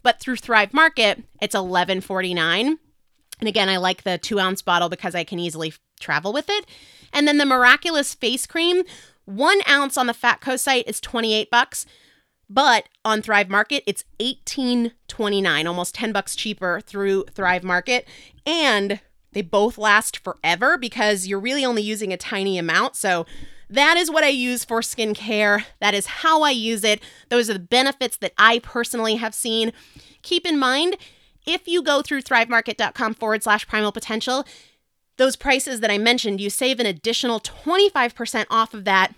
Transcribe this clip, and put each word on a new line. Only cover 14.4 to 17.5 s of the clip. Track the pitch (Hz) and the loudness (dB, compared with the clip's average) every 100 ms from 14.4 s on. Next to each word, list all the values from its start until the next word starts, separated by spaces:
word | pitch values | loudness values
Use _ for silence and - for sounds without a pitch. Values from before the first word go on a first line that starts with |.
| - - 254 247 233 _ - | -10 -4 0 0 0 _ -18
twenty-nine, | - 208 202 190 151 160 | -4 -2 0 0 0 -2
almost | 175 180 | -4 -6
ten | - 220 | -6 -4
bucks | 202 - | -4 -6
cheaper | - 220 208 185 175 | -8 -8 -4 -4 -4
through | - 202 196 196 180 | -6 -4 -2 -2 -4
Thrive | - 180 | -2 0